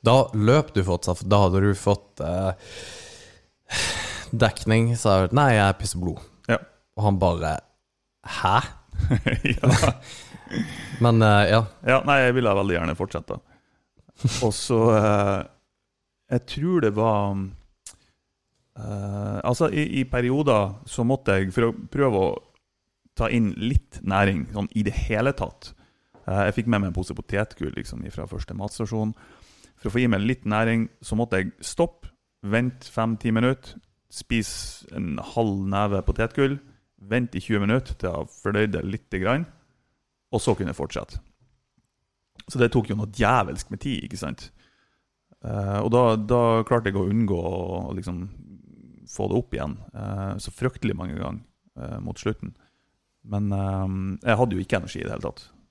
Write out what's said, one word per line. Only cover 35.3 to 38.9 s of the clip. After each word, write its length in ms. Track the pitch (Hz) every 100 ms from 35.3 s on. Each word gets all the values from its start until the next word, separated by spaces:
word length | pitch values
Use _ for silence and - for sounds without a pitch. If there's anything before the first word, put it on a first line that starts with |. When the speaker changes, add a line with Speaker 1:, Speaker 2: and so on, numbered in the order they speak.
| - 113 98 95
Speaker 2:
neve 320 | 98 104 98
potetgull, 560 | - - 113 - 139 139 - _ _ _
vente 360 | 98 117 120 -
i 60 |
tjue 160 | - 104
minutter 380 | 101 123 127 -
til 100 | 92
jeg 80 | 78
har 140 | 76
fordøyd 400 | - 104 104 107
det 120 | 98
litt 300 | 90